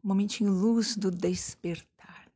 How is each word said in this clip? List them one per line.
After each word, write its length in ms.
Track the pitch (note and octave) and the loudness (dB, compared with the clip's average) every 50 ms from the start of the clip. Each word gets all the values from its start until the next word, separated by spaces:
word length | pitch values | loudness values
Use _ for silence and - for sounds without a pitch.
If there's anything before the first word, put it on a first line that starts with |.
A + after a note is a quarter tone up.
| - | -2
momentinho 480 | G3+ G3 G3 G3+ G#3 - - G#3+ G3+ | 0 2 2 2 0 -2 0 0 2
luz 460 | F#3+ F3+ F#3+ A3+ A#3 A3+ A3 A3 - G#3 | 2 2 4 4 4 2 2 0 -2 -2
do 120 | F#3 F#3+ | -2 -2
despertar. 1200 | F3+ F3 F#3 F3 F#3 F3+ - - - _ - F3 E3+ - - _ _ _ - - - - - _ _ | -2 0 -2 -2 -2 -2 -6 -10 -14 _ -8 -8 -8 -8 -10 _ _ _ -20 -20 -20 -20 -20 _ _